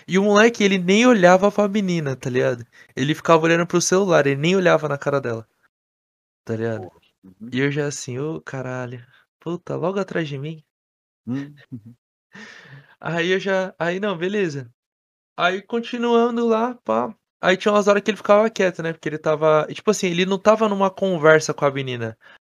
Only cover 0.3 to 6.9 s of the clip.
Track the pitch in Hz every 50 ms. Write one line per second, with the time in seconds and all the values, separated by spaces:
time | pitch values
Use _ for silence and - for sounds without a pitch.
0.3 | 202 208 220 233 233 - 214 196 190 190 180 175 196 214 240 254 247 208 175 175
1.3 | 185 185 190 202 202 - 208 202 196 220 202 185 175 170 156 139 131 123 - 135
2.3 | 123 127 131 131 127 120 117 - _ - - _ _ - 135 143 151 151 - -
3.3 | 165 165 160 165 165 165 175 170 - 175 170 - 180 185 202 190 165 151 143 139
4.3 | 139 139 143 170 185 196 185 165 160 156 151 151 143 139 - 147 139 139 127 127
5.3 | 113 113 110 - _ _ _ _ _ _ _ _ _ _ _ _ _ _ _ _
6.3 | _ _ _ - 113 110 113 113 113 110 95 87